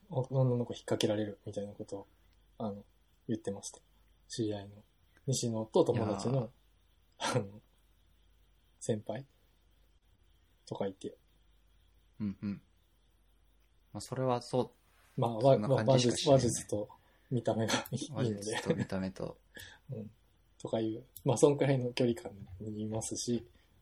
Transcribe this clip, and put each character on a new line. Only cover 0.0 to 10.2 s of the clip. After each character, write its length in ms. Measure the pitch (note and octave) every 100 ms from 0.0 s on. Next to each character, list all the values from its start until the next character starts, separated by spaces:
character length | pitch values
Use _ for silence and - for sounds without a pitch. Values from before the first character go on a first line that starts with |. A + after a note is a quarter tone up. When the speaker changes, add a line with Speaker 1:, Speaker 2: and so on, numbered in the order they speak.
| -
Speaker 1:
女 480 | C3+ B2 C3+ C3 A#2+
の 80 | A#2
子 80 |
引 40 | -
っ 20 | -
掛 120 | A2
け 80 | A2
ら 100 | G#2+
れ 80 |
る 160 | G#2 G2+ -
み 80 |
た 80 | G#2
い 60 | G2+
な 60 |
こ 120 | G#2 A2
と 120 | G2+
を、 100 | - _ _ _ _ -
あ 140 | A2+
の、 120 | G2+ - _ _ _ -
言 100 | A2+
っ 20 |
て 120 | -
ま 100 | G2
し 80 | -
た。 100 | - _ _ _ _ -
知 140 | -
り 120 | G#2+ G2+
合 60 |
い 80 | G2+
の。 140 | G#2 - _ _ _ -
西 240 | C3 A#2+
野 120 | A2 A2
と 180 | -
友 240 | E3 A#2+ G#2
達 220 | G2 A#2
の、 40 |
Speaker 2:
い 20 | C3
や 60 | A2+ _ _ _ _ _ _ - -
ー。 40 | B2
Speaker 1:
あ 20 |
の、 220 | G2 G#2+ _ _ _ _ _ _ _ _ _ _ _ -
先 240 | - G#2+ -
輩 220 | A#2+ C3+ _ _ _ _ _ _ _ _ _